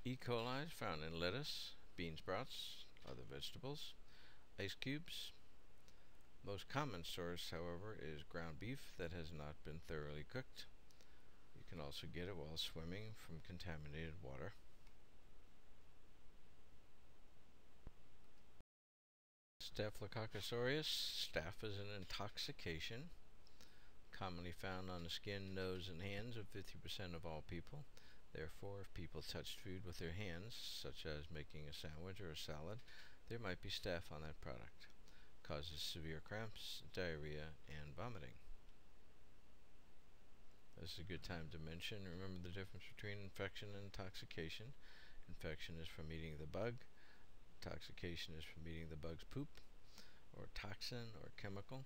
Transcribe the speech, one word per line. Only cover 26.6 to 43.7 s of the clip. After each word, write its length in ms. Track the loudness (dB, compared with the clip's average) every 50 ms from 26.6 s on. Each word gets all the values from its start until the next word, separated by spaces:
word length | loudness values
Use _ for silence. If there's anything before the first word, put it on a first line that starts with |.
| 0 0 -2 -2
percent 320 | 0 0 0 0 2 0 0
of 100 | 0 0
all 200 | 0 0 0 0 0
people. 360 | 0 0 0 -2 -2 -2 -4 -4 -6 -6 -6 -4 -4 -4 -4 -4 -2
Therefore, 460 | -2 -2 0 0 -2 -2 -2 -2 -2
if 140 | -2 -2 0
people 260 | 0 0 0 0 0
touched 400 | 0 2 0 0 0 0 -2 0
food 240 | 0 0 0 2 0
with 140 | 0 0 2
their 180 | 2 2 2
hands, 400 | 2 2 0 0 0 -2 -2 -2
such 480 | 0 0 0 0 0 0 0 -2 0 0
as 240 | 0 0 0 0 0
making 400 | 0 0 0 0 -2 -2 -2 -2
a 40 | -2
sandwich 400 | -2 -2 -2 -2 -2 -2 -2 -2 0
or 120 | 0 0
a 40 | 0
salad, 440 | 0 0 0 0 0 0 -2 -2 -2 -2 -4 -4 -4 -2 -4 -4 -6 -4 -2
there 100 | -2 2
might 220 | 2 2 2 2
be 80 | 2 2
staph 400 | 2 2 4 4 4 4 2 0
on 160 | -2 -2 -2
that 160 | -2 -2 0
product. 480 | 0 -2 -2 -2 -2 -4 -4 -4 -4 -4 -4 -4 -4 -4 -4 -4 -4 -2 -4 -4 0
Causes 400 | 0 2 2 2 0 0 0 0
severe 380 | 2 2 0 0 0 0 0 0
cramps, 560 | 0 0 2 2 0 0 0 0 0 0 0 -2 0 2
diarrhea, 580 | 4 4 4 4 2 2 2 0 0 0 -2 -4 -4 -4 -4
and 240 | -2 -2 -2 -2
vomiting. 480 | -2 0 0 0 0 -2 -4 -4 -6 -4 -2 -2 -2 -2 -2 -6 -6 -6 -6 -4 -4 -4 -4 -4 -4 -4 -4 -4 -4 -4 -4 -4 -4 -4 -2 -2 -4 -4 -4 -2 -2 -2 -2 -2 -6 -4 -4 -4 -4 -2 -2 -2 -2 0 -2 -2 -2 0
This 160 | 0 0 0
is 80 | 0 2
a 80 | 2
good 100 | 2 2
time 300 | 2 2 2 2 2 0
to 80 | 0 0
mention, 480 | 0 0 0 0 0 0 0 0 -2 -2
remember 320 | -2 0 0 0 0 0
the 160 | 0 0 0
difference 320 | 0 0 -2 -2 -4 -4 -4
between 320 | -4 -2 0 0 0 0
infection 480 | -2 -2 0 2 2 2 2 0 -2 -2